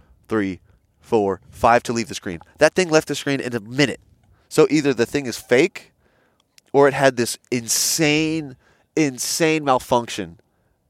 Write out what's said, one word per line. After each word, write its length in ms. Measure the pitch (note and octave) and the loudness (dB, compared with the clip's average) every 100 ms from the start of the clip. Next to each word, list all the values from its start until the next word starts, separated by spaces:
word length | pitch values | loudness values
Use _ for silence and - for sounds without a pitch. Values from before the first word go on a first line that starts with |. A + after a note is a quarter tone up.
| _ _ - | _ _ -6
three, 320 | A2 G2 F2 _ _ _ _ | -2 -2 -6 _ _ _ _
four, 400 | - A#2 G2 F#2 _ | -2 0 0 -4 _
five, 340 | - A#2+ A#2+ | 0 4 4
to 80 | - | 2
leave 140 | A#2 A2 | -6 -6
the 80 | G2 | -8
screen. 240 | G#2+ E2+ - - | -10 -12 -10 0
That 140 | D3+ | 0
thing 160 | - F3+ | 2 2
left 200 | D#3 - | 2 0
the 60 | C#3+ | -4
screen 260 | C#3+ C#3 | -4 -4
in 120 | B2 | -4
a 60 | A#2 | -8
minute. 400 | G2+ B2+ C#3 E2+ _ _ _ _ _ | -6 -2 0 -2 _ _ _ _ _
So 200 | - D#3 | 2 4
either 240 | D3+ C#3+ | 2 0
the 120 | A#2 A#2 | 0 -2
thing 200 | C#3+ C3 | -4 -6
is 120 | - | -8
fake 540 | - B2 F3 - - _ _ _ _ _ _ _ _ | 0 2 2 -2 -20 _ _ _ _ _ _ _ _
or 160 | C#3 C#3+ | 4 4
it 60 | |
had 240 | C3+ C3+ B2 | 4 2 2
this 200 | A#2 - - | -4 -6 -6
insane, 1040 | B2+ A2+ - - - D#3 D3+ D#3 D#3+ D3 B2+ _ _ _ - | -6 -4 -4 -2 0 0 0 0 -4 -8 -14 _ _ _ -2
insane 680 | D3 B2+ - - E3 D#3 C#3+ | -2 -2 -6 -2 0 0 0
malfunction 760 | B2+ - B2 A#2 - E2+ E2+ _ _ _ _ | 0 0 -2 -2 -10 -10 -14 _ _ _ _